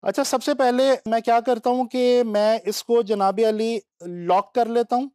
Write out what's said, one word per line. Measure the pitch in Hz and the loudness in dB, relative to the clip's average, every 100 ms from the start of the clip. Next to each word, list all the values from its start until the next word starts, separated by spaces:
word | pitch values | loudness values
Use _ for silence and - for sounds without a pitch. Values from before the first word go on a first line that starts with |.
अच्छा, | - 202 | -4 -4
सबसे | 269 262 262 | -2 -2 -2
पहले | 285 262 247 269 254 - | 0 2 2 2 0 0
मैं | 226 | -4
क्या | 226 233 | 2 0
करता | 233 240 247 | 2 -2 0
हूँ | 247 247 | -2 -2
कि | 254 247 247 | 0 2 2
मैं | 233 208 214 226 | 2 0 0 0
इसको | - 214 - 233 | -2 -8 0 0
जनाब | 214 208 190 196 | 0 0 0 2
अली | 220 214 226 226 - _ | 0 0 -2 -4 -8 _
लॉक | 175 175 175 185 208 - | -14 -10 0 0 0 -2
कर | 233 | -2
लेता | 233 233 240 | 0 -2 -2
हूँ। | 269 | -4